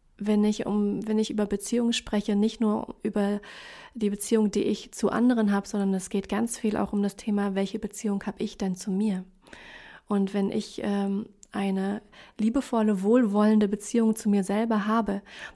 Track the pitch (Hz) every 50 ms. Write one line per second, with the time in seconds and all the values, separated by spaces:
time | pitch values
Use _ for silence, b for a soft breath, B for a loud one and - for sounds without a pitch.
0 | _ _ _ - 202 208 214 208 208 208 214 - - - 202 208 208 202 202 196
1 | 196 220 214 214 220 - 214 214 208 202 202 202 - - 233 233 240 233 233 -
2 | - - - 208 202 - 208 202 208 226 - - 226 214 208 220 - - - -
3 | - 214 208 214 202 202 208 208 202 B B B B B B B B B - 233
4 | 220 202 202 196 - - 233 220 214 208 196 202 - - 214 - - - - -
5 | - - - 220 233 247 254 233 214 202 202 202 196 - - 208 196 196 190 185
6 | 185 - - 196 190 - 202 208 226 233 - - - 214 208 - 202 196 - 208
7 | 202 202 - - - - 208 202 202 202 190 190 196 196 - 208 - 202 - -
8 | - 214 202 196 - 214 - - 220 208 - - 202 190 180 185 - 214 185 190
9 | 214 220 190 185 185 - - _ B B B B B B B B B B B B
10 | B - 208 202 196 190 - 202 196 190 - 214 208 - - - - 208 202 202
11 | 196 196 196 196 220 - - _ - - - 214 196 196 190 190 190 196 202 208
12 | - B B B B B B - 214 226 233 277 262 - - 226 214 214 208 185
13 | 190 202 233 254 247 202 202 208 214 214 214 214 208 196 208 208 - - - 233
14 | 226 220 220 - - 208 202 202 185 190 202 214 226 233 226 208 202 214 214 233
15 | 220 202 196 202 B B B B B B B